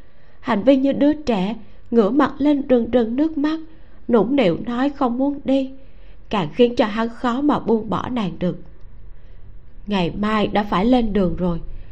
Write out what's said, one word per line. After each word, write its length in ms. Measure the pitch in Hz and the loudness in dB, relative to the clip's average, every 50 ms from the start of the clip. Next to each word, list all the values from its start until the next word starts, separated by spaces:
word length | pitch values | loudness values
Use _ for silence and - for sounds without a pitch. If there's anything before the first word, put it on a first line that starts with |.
| - - - - - - - - | -14 -14 -14 -14 -14 -14 -14 -8
hành 240 | - 254 233 202 196 | -4 -2 0 2 6
vi 140 | 254 285 262 | 6 6 6
như 160 | 262 277 269 | 6 2 2
đứa 200 | 202 277 294 311 | 4 4 4 4
trẻ, 420 | 302 302 - 233 190 180 202 233 226 - - - - - - | 2 0 0 0 0 0 -2 -4 -6 -10 -12 -14 -14 -8 0
ngửa 180 | 233 233 214 185 | 2 4 4 4
mặt 240 | 247 294 277 - - - | 4 4 2 2 2 0
lên 260 | 269 294 294 277 - - | 2 2 2 2 2 2
rưng 200 | 254 240 226 226 226 | 2 2 2 2 2
rưng 220 | 254 233 220 233 | 2 2 2 0
nước 220 | 262 302 320 320 294 | 0 0 0 0 0
mắt, 220 | 277 302 311 320 - - - - - - - - - - | -2 -2 -2 -4 -8 -10 -14 -16 -16 -16 -14 -10 -2 2
nũng 280 | 233 226 185 226 285 | 4 4 4 4 2
nịu 220 | 277 240 180 160 - 214 | 2 4 2 2 0 -4
nói 240 | - 240 240 262 285 | -6 -4 -2 -2 -2
không 280 | 277 - 277 247 240 247 | -2 0 -2 0 0 0
muốn 220 | 269 285 285 277 - | 0 -2 -2 -2 -2
đi, 280 | - 269 269 269 262 - - - - - - - - - - - - | 0 0 0 0 -2 -6 -12 -14 -14 -14 -14 -14 -14 -14 -14 -10 -6
càng 200 | - - 165 151 - | -4 -2 -2 0 2
khiến 220 | - 240 240 240 | 4 4 4 4
cho 100 | - 254 | 2 0
hắn 240 | 208 202 226 226 233 | 2 0 -2 -2 -4
khó 320 | 233 - - 247 233 262 | -4 -4 -2 -2 0 2
mà 180 | 285 294 254 180 | 2 2 2 2
buông 300 | - - 233 220 208 214 | 2 2 0 0 0 -2
bỏ 200 | 190 160 - - | -4 -4 -4 -4
nàng 220 | 254 233 208 175 160 - | -4 -2 -4 -4 -4 -2
được. 180 | 175 180 156 - - - - - - - - - - - - - - - - - - - - - - - - - - - | -2 -2 -2 -4 -8 -14 -14 -14 -14 -14 -12 -12 -12 -12 -12 -12 -12 -12 -12 -12 -12 -12 -12 -12 -12 -12 -12 -10 -4 0
Ngày 240 | 208 190 175 160 - - | 0 2 2 0 0 0
mai 280 | 208 214 220 214 202 - | 0 0 2 2 2 2
đã 160 | 202 202 208 | 2 0 0
phải 220 | 208 - 175 196 | 2 2 2 4
lên 280 | 240 254 247 233 214 190 | 4 4 4 4 2 2
đường 220 | 208 190 175 165 | 2 2 2 2
rồi, 240 | - 175 180 170 160 - - - - - - | 0 0 0 0 -2 -4 -6 -8 -8 -8 -10